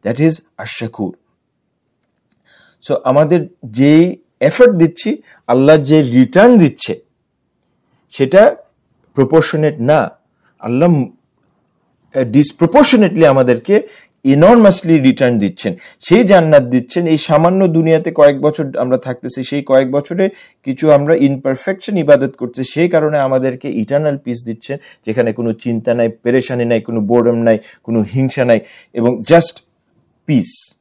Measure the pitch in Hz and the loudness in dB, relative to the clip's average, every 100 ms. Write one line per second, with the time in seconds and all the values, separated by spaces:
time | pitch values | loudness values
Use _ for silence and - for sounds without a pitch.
0 | 101 113 160 156 _ _ 107 - 110 - | -8 -2 -2 -2 _ _ -16 -12 -12 -10
1 | 95 - _ _ _ _ _ _ _ _ | -10 -10 _ _ _ _ _ _ _ _
2 | _ _ _ _ _ _ _ _ - 143 | _ _ _ _ _ _ _ _ -8 -6
3 | - 139 139 175 147 _ 127 107 139 156 | -2 0 2 0 -4 _ -16 -2 2 4
4 | 175 - _ _ 170 - 247 180 165 - | 2 -2 _ _ -4 2 2 4 0 0
5 | - 302 _ _ - 123 135 156 135 156 | -8 -8 _ _ -2 0 4 4 4 2
6 | 135 120 127 180 226 240 160 - - - | 2 2 2 4 4 4 2 0 -10 -10
7 | _ _ _ _ _ _ _ _ _ _ | _ _ _ _ _ _ _ _ _ _
8 | _ - 135 185 220 - _ _ _ _ | _ -6 0 4 4 2 _ _ _ _
9 | _ - 131 160 151 156 151 143 117 156 | _ -2 2 2 2 -2 -4 -4 0 0
10 | 175 _ _ _ _ _ 110 123 170 156 | 0 _ _ _ _ _ -6 0 2 0
11 | 120 _ _ _ _ _ _ _ _ _ | -2 _ _ _ _ _ _ _ _ _
12 | _ 135 123 120 147 - 170 277 294 247 | _ -6 -2 0 -2 -2 0 2 2 2
13 | 196 160 160 135 123 117 - 202 208 - | 0 2 2 2 0 0 0 -2 -2 -20
14 | _ _ 135 139 175 240 214 180 165 160 | _ _ 0 4 4 6 4 2 0 2
15 | 131 123 131 120 101 92 107 87 - _ | 2 0 0 0 -2 -4 -10 -10 -16 _
16 | - 190 214 190 160 151 123 127 120 - | 0 0 4 4 4 2 2 -4 -4 -6
17 | 170 156 - 147 165 185 190 165 160 160 | -2 -2 0 0 0 0 0 0 0 0
18 | 165 160 147 139 147 151 143 131 127 127 | -2 2 2 4 -4 -4 -8 -6 -4 -4
19 | - 123 131 127 123 143 139 135 135 143 | -6 -12 -10 -10 -8 -8 0 0 0 -4
20 | 143 175 190 190 _ _ - 131 156 147 | -6 -4 -4 -4 _ _ -10 -4 2 2
21 | 143 165 135 135 135 131 - 190 - 202 | 2 0 0 -2 -6 -6 -6 -8 -6 -4
22 | 151 143 135 - 123 123 127 147 175 170 | 2 2 2 -6 -12 -10 -10 -4 -2 0
23 | 151 151 135 131 131 127 147 113 107 143 | -2 -2 -2 -2 -4 -6 -10 -8 -4 -4
24 | 151 139 127 120 120 113 - 139 _ _ | -4 -6 -10 -12 -12 -14 -12 -14 _ _
25 | - 110 117 110 117 113 123 113 107 120 | -10 -4 -4 -4 -6 -6 -6 -6 -4 -2
26 | 117 113 120 127 123 127 120 113 107 113 | -4 -4 -4 -4 -4 -6 -2 -4 -4 -6
27 | 104 120 117 117 117 110 - _ - 113 | 0 0 0 0 0 0 -4 _ -6 -4
28 | 98 117 131 135 123 113 - - _ - | -4 -4 -4 -4 0 0 -2 -20 _ -4
29 | 117 120 110 165 165 - _ _ _ _ | -4 -4 2 2 2 -8 _ _ _ _
30 | _ _ - 139 87 - - _ | _ _ -4 -2 -2 -10 -18 _